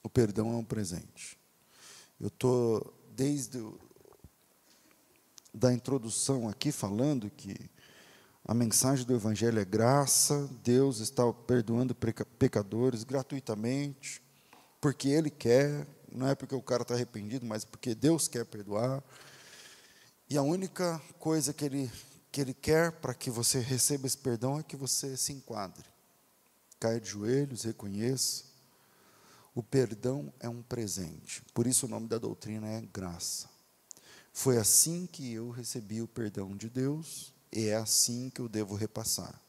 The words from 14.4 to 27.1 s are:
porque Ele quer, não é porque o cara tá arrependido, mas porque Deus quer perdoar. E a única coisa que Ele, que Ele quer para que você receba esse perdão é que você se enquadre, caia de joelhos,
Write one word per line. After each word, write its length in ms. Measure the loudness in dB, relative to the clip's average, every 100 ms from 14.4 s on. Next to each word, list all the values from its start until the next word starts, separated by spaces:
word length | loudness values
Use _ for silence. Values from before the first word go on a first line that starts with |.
| _ -20 _ _
porque 300 | -2 0 2
Ele 200 | 2 2
quer, 560 | 0 6 8 6 0 -8 -16 -14
não 180 | -2 0
é 80 | 0
porque 200 | -2 -6
o 60 |
cara 240 | 0 0 2
tá 80 |
arrependido, 520 | -2 -2 -6 -6 -6 -4
mas 200 | -6 -8
porque 280 | -8 -4
Deus 340 | 2 4 4 0
quer 180 | -4 -6
perdoar. 580 | -10 -4 0 0 -2 -8 -20 -20 -20 -20 -20 -20 -20 -20 -20 -20 _ _
E 80 | 0
a 40 |
única 600 | 0 0 -4 -4 -2 -2 -10 -6
coisa 320 | 0 0 0
que 140 | -4 -4
Ele, 260 | -2 -4 -8 -20 -20 _
que 80 | -4
Ele 140 | -4
quer 400 | -4 2 4 4
para 200 | -2 -8
que 160 | -6 -4
você 300 | 0 0 0
receba 480 | 0 2 2 0 -2
esse 100 | -2
perdão 400 | -2 0 -2 -2
é 60 |
que 140 | -6 -8
você 400 | -2 -2 -2 -4
se 160 | -4
enquadre, 520 | -6 -8 -6 -6 -10 -20 _ _ _ _ _ _ _ _ -4
caia 220 | -2 -2
de 80 |
joelhos, 540 | -4